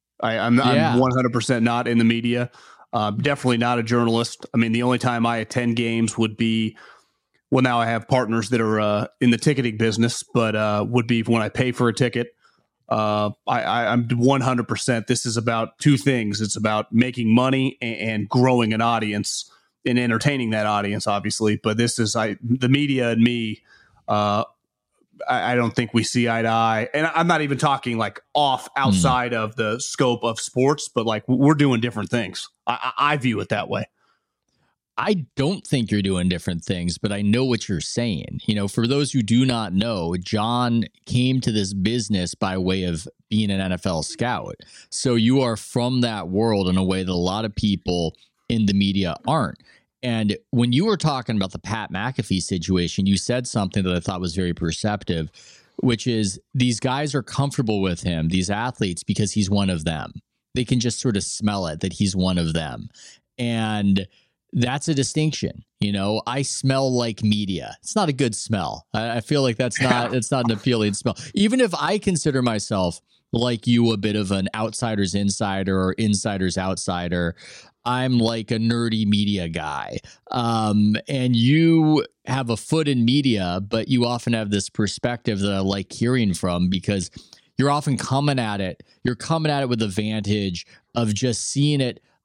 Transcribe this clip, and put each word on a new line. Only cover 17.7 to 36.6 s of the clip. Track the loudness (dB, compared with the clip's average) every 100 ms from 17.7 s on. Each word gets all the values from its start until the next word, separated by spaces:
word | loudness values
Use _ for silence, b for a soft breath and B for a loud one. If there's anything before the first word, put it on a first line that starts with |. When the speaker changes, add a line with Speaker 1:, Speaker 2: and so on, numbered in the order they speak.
| -4
Speaker 1:
and, | -6 -4
and | -4 -4 0
growing | 2 4 4 2
an | 2
audience | 2 0 0 -4 -4 -8 b b b _ 0
and | 0
entertaining | 2 2 0 0 -2
that | -2 0
audience, | 0 -2 -4 -2
obviously. | -2 -4 -2 -2 0
But | -2 0
this | -2 -2
is, | -2 -2
I, | -4 -4
the | -4 0 2
media | 2 2 0 0
and | 4
me, | 2 2 -4 -6 b b b b -4
uh, | 0 2 0 -2 _ _ _ _ _ _ -10 -4
I, | -2 0
I | 0
don't | 0
think | 0 -2
we | -4
see | -2 0 0
eye | 0
to | 0
eye. | 2 2 0 -2
And | -2 0
I'm | 0 2
not | 2
even | 0 0
talking, | 0 0 -2 -2
like, | -4 -6 -4
off | 0 2 0 -2 0
Speaker 2:
Hmm. | 2
Speaker 1:
outside | 4 4 2 0
of | -2 -4 -2
the | -4 -4
scope | -6 0 2 2 -2
of | -4
sports, | -4 2 2 2 -2
but, | -2 0
like, | -2 0
w-, | 4
we're | 4
doing | 6 4 4
different | 0 -2 -2
things. | -2 -4 -8 -14 _ -6
I, | -4 -4 0
I, | 0
I | 2
view | 0 -2
it | -2
that | -4 -2
way. | -6 -6 _ _ _ _ _ _ _ _ _ _ -2
Speaker 2:
I | 0 0 -2 -2
don't | 0 -2
think | -2 0 2
you're | 0
doing | 2 2 2
different | 0 -2 -4